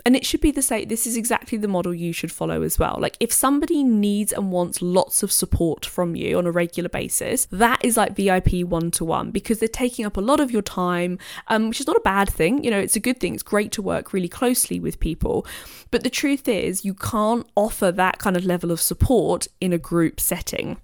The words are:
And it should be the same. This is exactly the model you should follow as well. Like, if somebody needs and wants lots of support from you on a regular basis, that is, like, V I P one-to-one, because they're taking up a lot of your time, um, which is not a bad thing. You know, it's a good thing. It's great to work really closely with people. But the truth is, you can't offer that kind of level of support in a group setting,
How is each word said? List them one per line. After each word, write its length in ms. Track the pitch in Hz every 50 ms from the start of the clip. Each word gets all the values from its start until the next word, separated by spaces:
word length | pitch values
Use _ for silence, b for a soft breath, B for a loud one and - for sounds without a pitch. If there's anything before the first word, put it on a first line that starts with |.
| -
And 100 | 240 254
it 80 | - -
should 160 | - - -
be 120 | - 302
the 100 | 269 277
same. 260 | 254 - 240 214 -
This 200 | 214 226 - -
is 100 | 233 240
exactly 400 | 233 214 233 226 - - - 233
the 100 | 214 214
model 280 | 202 190 175 165 175 175
you 180 | 170 170 170 165
should 180 | - - 170
follow 300 | - - 165 160 165 160
as 160 | 160 160 -
well. 180 | - 160 - - -
Like, 180 | - - - -
if 140 | 233 233 -
somebody 500 | - - 269 285 294 330 - 339 294 277
needs 480 | 254 220 208 208 208 202 208 208 -
and 200 | - - 202 190
wants 320 | 180 180 175 175 - - 175
lots 400 | 180 180 185 - - - - 208
of 80 | 190
support 520 | - - 185 - - - 170 165 139 - -
from 320 | - - 185 180 170 160
you 220 | - - - 170
on 80 | 180 175
a 60 | 170
regular 360 | 165 175 175 170 - - 180
basis, 600 | 175 - - 127 - - - - - - 262 - -
that 320 | - 185 233 226 254 - -
is, 140 | 247 226
like, 180 | 226 202 - 202
V 140 | - 196 196
I 100 | 185 185
P 240 | - - 185 180 175
one-to-one, 680 | 175 175 165 165 170 - - 165 165 160 - - -
because 260 | - 196 - - 220
they're 100 | 214 226
taking 380 | 226 - - 254 247 247 - 214
up 100 | 208 -
a 60 | 202
lot 180 | 196 247 294 302
of 120 | 294 247
your 100 | 233 208
time, 560 | 202 - - 185 180 175 175 175 175 180 180 - B B B B B
um, 220 | B 220 214 220 220
which 100 | 233 -
is 80 | 277
not 80 | - -
a 60 | 453
bad 280 | - 196 196 196 196 -
thing. 340 | - - 165 175 254 285 -
You 60 | 240
know, 80 | 214
it's 180 | 196 190 190 -
a 40 | 214
good 200 | - 247 254 -
thing. 140 | - - -
It's 80 | -
great 300 | - - 208 208 208 -
to 100 | - 220
work 320 | 190 180 170 - - - -
really 160 | 190 175 175
closely 500 | - - 254 247 254 - - - 180 175
with 200 | 170 156 - -
people. 480 | - 165 165 - - - - - - B B B B B B B B B
But 140 | - - -
the 80 | 254
truth 360 | - - - 277 277 269 -
is, 380 | 269 214 180 - - 185 - -
you 80 | 196 190
can't 540 | - - - - 214 214 214 233 233 - - -
offer 360 | 208 208 220 - - 214 180
that 280 | 175 196 185 185 - -
kind 180 | - 208 185
of 80 | 180 190
level 240 | 180 175 175 175 170
of 100 | 170 165
support 680 | - - 175 - - - 254 202 151 165 180 175 - - _ -
in 140 | 190 185 175
a 60 | 165
group 400 | - - 170 170 165 - - -
setting, 580 | - - 175 - - - - - - - - -